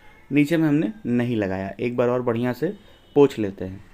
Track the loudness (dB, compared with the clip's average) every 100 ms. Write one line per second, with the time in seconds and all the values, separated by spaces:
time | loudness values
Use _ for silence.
0 | -20 -20 -2 0 2 2 2 2 0 -4
1 | -4 -2 0 -2 -2 -2 -6 -6 -4 0
2 | 0 0 -2 -2 -2 -2 -4 -6 -16 -20
3 | -2 4 4 4 -6 -6 -10 -10 -18